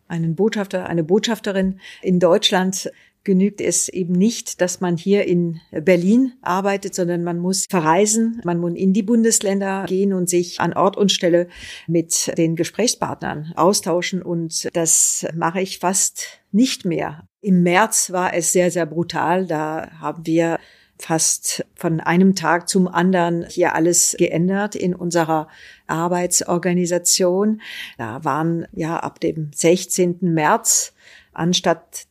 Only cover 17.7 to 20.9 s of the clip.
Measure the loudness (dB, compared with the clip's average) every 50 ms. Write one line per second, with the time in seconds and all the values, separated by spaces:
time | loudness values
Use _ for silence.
17.7 | 4 4 4 2 2 -2 -2 -2 -2 -2 -2 -2 -2 -2 -2 0 2 2 2 2
18.7 | 2 -2 -2 -2 -2 -4 -4 -4 -4 -2 0 0 0 0 0 -2 -4 -4 -4 -4
19.7 | -6 -8 -10 -12 -12 -10 -8 -8 -8 -6 -4 0 2 2 2 2 0 -4 -6 -12
20.7 | _ _ _ _